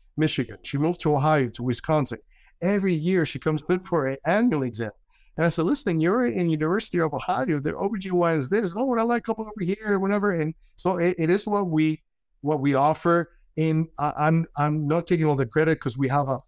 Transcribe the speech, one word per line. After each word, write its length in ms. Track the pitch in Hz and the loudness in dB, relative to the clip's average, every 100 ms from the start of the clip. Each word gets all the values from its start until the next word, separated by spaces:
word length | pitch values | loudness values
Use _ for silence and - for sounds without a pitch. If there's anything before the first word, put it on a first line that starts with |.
| _ - | _ -2
Michigan. 400 | 156 - 117 101 | 0 0 -4 -8
She 160 | - 139 | -8 -2
moved 200 | 156 175 | -2 0
to 120 | 156 | 0
Ohio, 360 | 147 151 151 123 | 2 2 2 0
to 120 | - | -4
Wisconsin. 560 | 127 117 - 156 131 117 _ _ _ _ | -4 -4 0 0 0 -6 _ _ _ _
Every 320 | 175 202 190 160 | 0 0 0 0
year 280 | 165 185 | 2 0
she 140 | 151 127 | 0 -2
comes 240 | 156 151 147 | -2 -2 0
in 120 | 180 | -2
for 260 | 185 165 135 | 0 -2 -2
an 100 | 135 156 | -2 0
annual 380 | 202 240 151 | 2 2 2
exam. 260 | 131 104 110 - _ _ _ - | -2 -4 -6 -8 _ _ _ 0
And 80 | 165 | 0
I 40 | |
said, 160 | 160 170 | 2 0
"Listen, 340 | 285 208 160 | 0 0 0
you're 260 | 165 233 240 | 2 2 0
in 240 | 185 170 | 0 0
University 500 | 156 156 208 - 175 | 0 0 -2 -2 -2
of 140 | 160 | -2
Ohio. 460 | 143 - 208 254 147 | -2 -4 -2 -2 -2
Their 200 | 151 151 | -4 -4
O 100 | 196 | -4
B 100 | 214 | -4
G 100 | 190 | -2
Y 240 | 180 170 | 2 2
N 60 | 160 | 0
is 100 | 131 | 0
this. 240 | 208 190 190 | 0 -2 -2
Oh, 100 | 269 | -2
what 120 | 233 | 0
I 60 | |
like, 220 | 233 233 - | 0 -2 -2
come 100 | 220 | -6
over 140 | 220 214 | -8 -6
here, 400 | 175 202 214 196 | -4 -4 -2 0
whatever." 340 | 196 208 208 | 0 0 0
And 220 | 165 156 - _ - | 0 -2 -6 _ -6
so 200 | 180 180 | -2 0
it, 180 | 170 180 | 0 2
it 100 | 160 | 2
is 160 | 202 208 | 2 0
what 240 | 202 185 | -2 0
we, 320 | 156 156 156 _ _ _ _ | 2 0 -2 _ _ _ _
what 180 | 143 151 | -2 0
we 140 | 143 | 2
offer. 560 | 135 147 156 175 170 160 - _ - | 4 2 2 2 2 0 -10 _ -2
And 320 | 160 160 160 - | 2 2 0 -4
I, 140 | 147 - | -4 0
I'm, 300 | 151 165 165 147 | 2 2 0 -2
I'm 300 | 151 151 147 | 0 0 0
not 180 | 165 170 | 0 0
taking 220 | 170 156 | 2 2
all 80 | 139 | 2
the 100 | 123 | 0
credit 340 | 156 160 151 | 2 2 0
'cause 160 | 139 123 | -2 -2
we 120 | 135 | 0
have 200 | 143 135 | 0 0
a 120 | 131 | -4